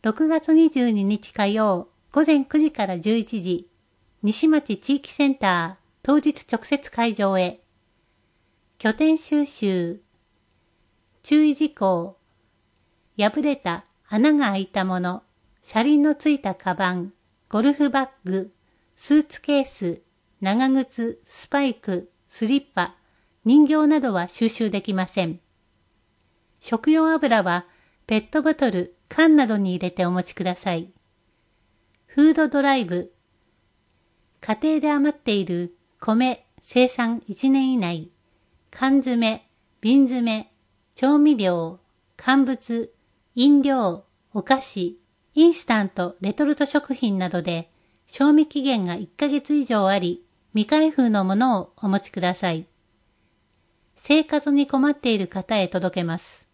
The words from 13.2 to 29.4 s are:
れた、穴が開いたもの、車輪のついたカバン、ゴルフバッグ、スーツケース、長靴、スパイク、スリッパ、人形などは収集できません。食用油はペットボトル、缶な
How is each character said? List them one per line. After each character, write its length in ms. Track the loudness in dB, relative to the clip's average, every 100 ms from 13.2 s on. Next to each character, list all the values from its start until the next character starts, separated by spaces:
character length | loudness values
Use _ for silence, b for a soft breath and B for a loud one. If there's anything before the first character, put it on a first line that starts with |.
| -2 0
れ 140 | -2 -4
た、 300 | -6 -8 _ _ _
穴 260 | 0 2
が 160 | 2 0
開 140 | -2
い 40 | -4
た 160 | -4
も 160 | -4 -4
の、 240 | -4 -8 _ _ _ _
車 220 | -6 -2
輪 180 | 2 4
の 140 | 2 0
つ 140 | -2
い 100 | -2
た 160 | -4 -6
カ 180 | -6
バ 200 | -2 -2
ン、 200 | -4 -8 _ _ _ _
ゴ 140 | 0
ル 120 | 0
フ 160 | 2 0
バ 180 | 0 -4
ッ 20 | _
グ、 280 | -6 -6 -6 _ _ _ _ _
ス 200 | 0 0
ー 120 | 0
ツ 140 | -10
ケ 200 | -2 -2
ー 40 | -2
ス、 360 | -8 -8 -8 _ _ _ _
長 300 | -2 0 2
靴、 520 | 0 -2 -6 -8 -8 _
ス 220 | -20 -4
パ 160 | -2
イ 120 | -2 -4
ク、 360 | -6 -6 -8 _ _
ス 180 | -8 -2
リ 140 | -2
ッ 40 | -2
パ、 220 | -6 -6 _ _ _ _ _ 4
人 220 | 6 6
形 180 | 4 4
な 140 | 2
ど 140 | 0
は 140 | -4 -6
収 220 | -2 -4
集 220 | -2 -4
で 100 | -4
き 120 | -4
ま 140 | -4 -4
せ 180 | -4 -4
ん。 140 | -6 _ _ _ _ _ _ _ _ _ _ _ _
食 320 | -6 -2 2
用 200 | 4 4
油 320 | 2 2 2
は 240 | 2 -2 -6 b b b -2
ペ 100 | -2
ッ 120 | 0
ト 120 | 0
ボ 140 | 0 0
ト 160 | 0
ル、 240 | 0 -6 _ _
缶 260 | 2 6
な 100 | 6